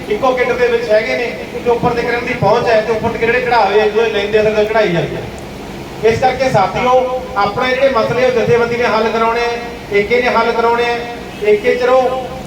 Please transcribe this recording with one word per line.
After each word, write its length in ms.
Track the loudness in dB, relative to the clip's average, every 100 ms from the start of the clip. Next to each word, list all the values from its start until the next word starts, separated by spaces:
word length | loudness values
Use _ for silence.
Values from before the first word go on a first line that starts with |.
| -4
ਇੱਕੋ 240 | 0 0
ਕਿੱਟ 200 | 0 0
ਦੇ 140 | 0 2
ਵਿੱਚ 240 | 0 2
ਹੈਗੇ 260 | 0 0 -4
ਨੇ 160 | -4 -6 -10 -6
ਤੇ 60 | -2
ਉੱਪਰ 200 | 0 0
ਤੱਕ 140 | -2
ਇਹਨਾਂ 180 | -2 -4
ਦੀ 120 | -4
ਪਹੁੰਚ 340 | -2 2 2 2
ਹੈ 120 | 0
ਤੇ 120 | 0
ਉੱਪਰ 160 | -2 -2
ਤੱਕ 120 | -2
ਜਿਹੜੇ 200 | 0 0
ਚੜ੍ਹਾਵੇ 400 | 2 2 4 2
ਆ, 60 | 2
ਜਦੋਂ 180 | 2
ਇਹ 80 | 0
ਲੈਂਦੇ 260 | 0 0 2
ਆ, 40 |
ਤਾਂ 220 | 2 2
ਚੜ੍ਹਾਈ 240 | 0 2 2
ਜਾਂਦੇ 280 | 0 -2 -6
ਆ। 40 | -10 -12 -12 -12 -12 -12 -14 -2 0
ਇਸ 100 | 2
ਕਰਕੇ 320 | 0 0 0
ਸਾਥੀਓ, 720 | 2 2 0 2 2 2 -4 -4 -2
ਆਪਣੇ 380 | -2 0 -2
ਜਿਹੜੇ 140 | 2 2
ਮਸਲੇ 360 | 2 0 2
ਉਹ 60 | 2
ਜਥੇਬੰਦੀ 460 | 2 2 2 2 0
ਨੇ 80 |
ਹੱਲ 240 | 0 0 0
ਕਰਾਉਣੇ 280 | 0 0 0
ਆ, 80 | -2 -4 -8 -12 -2
ਏਕੇ 300 | -2 2 0
ਨੇ 60 | 2
ਹੱਲ 240 | 2 0
ਕਰਾਉਣੇ 320 | 2 2 2
ਆ। 120 | 0 -2 -6 -10 -12 -2
ਏਕੇ 300 | 2 2 2
'ਚ 80 | 2
ਰਹੋ, 460 | 4 4 2 -2 -6 -8